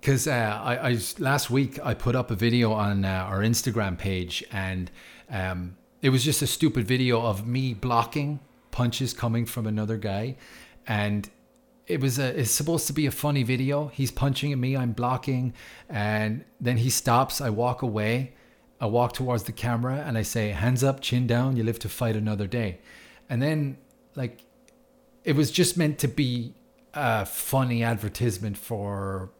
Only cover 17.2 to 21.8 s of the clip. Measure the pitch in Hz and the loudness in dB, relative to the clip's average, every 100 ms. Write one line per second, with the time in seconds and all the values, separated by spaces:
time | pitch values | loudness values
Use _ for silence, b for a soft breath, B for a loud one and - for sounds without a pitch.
17.2 | 135 - 135 104 120 123 127 107 107 120 | 4 0 -2 0 0 0 -2 0 0 0
18.2 | 131 b b b b _ 113 117 120 - | -2 b b b b _ 0 2 2 0
19.2 | 131 120 - 113 120 117 123 135 147 113 | 0 0 -2 -4 -2 0 0 -2 -2 -2
20.2 | 101 117 107 90 110 127 135 135 - 123 | -2 0 -2 0 2 4 2 2 0 0
21.2 | 123 117 131 127 110 113 | 2 2 2 2 0 -2